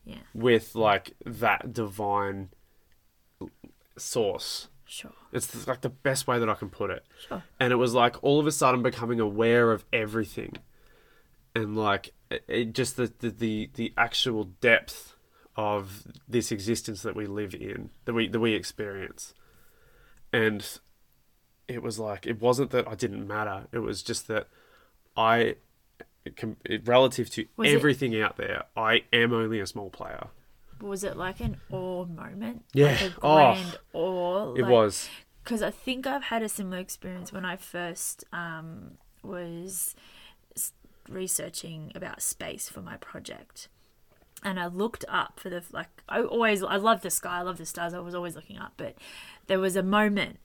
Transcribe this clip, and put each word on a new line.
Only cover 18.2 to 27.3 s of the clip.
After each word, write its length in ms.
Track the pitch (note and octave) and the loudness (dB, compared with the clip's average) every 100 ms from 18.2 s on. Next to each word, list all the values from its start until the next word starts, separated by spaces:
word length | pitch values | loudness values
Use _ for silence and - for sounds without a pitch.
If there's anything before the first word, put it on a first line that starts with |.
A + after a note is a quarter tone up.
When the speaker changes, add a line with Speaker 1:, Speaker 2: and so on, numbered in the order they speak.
| A2+ | 2
Speaker 2:
that 120 | A2+ | 2
we 140 | A2+ | 2
experience. 800 | G#2 F2+ - G#2 G2 F#2 - - _ - - - _ _ _ - - - | 2 -2 -8 -8 -6 -10 -12 -18 _ -20 -20 -20 _ _ _ -20 -20 -2
And 340 | A#2 A2 G#2 - - _ _ _ _ _ _ _ _ - | 2 2 0 -8 -14 _ _ _ _ _ _ _ _ -10
it 140 | A#2+ | -6
was 160 | A#2+ A2 | -6 -6
like, 280 | G#2+ G2+ - | -6 -6 -4
it 140 | A2+ | 2
wasn't 300 | A#2+ B2+ C3 | 4 4 4
that 140 | B2+ - | 2 0
I 60 | G#2+ | -2
didn't 300 | A2+ G#2+ G2+ | -4 -4 -6
matter. 400 | G#2+ G#2 G2 - | -4 -4 -6 -6
It 60 | A#2+ | -4
was 240 | A2 G2+ | -4 -4
just 240 | - A2 - | -4 -6 -2
that 200 | A2 - _ _ _ _ _ _ - | -4 -4 _ _ _ _ _ _ 2
I, 380 | A2+ A#2 A2+ - _ _ _ _ - _ | 6 6 4 0 _ _ _ _ -20 _
it 120 | - - | -16 -8
com-, 200 | A2 - | -8 -8
it, 220 | - G#2+ A#2 | -4 -2 6
relative 420 | B2 C3 B2+ A2+ | 8 8 4 -4